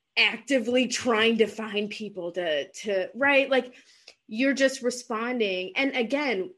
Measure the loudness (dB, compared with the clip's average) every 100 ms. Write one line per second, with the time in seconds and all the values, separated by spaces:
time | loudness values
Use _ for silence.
0 | _ 2 2 0 0 0 2 2 2 0
1 | 0 4 4 4 2 0 -6 -4 -6 -8
2 | -12 -8 -8 -4 -2 -2 -4 -8 -4 -2
3 | -2 0 4 4 4 2 0 -6 _ _
4 | _ _ -10 -2 0 4 2 2 -4 -4
5 | -6 -6 -2 0 0 -2 -4 -2 -2 0
6 | -2 -2 0 -2 -4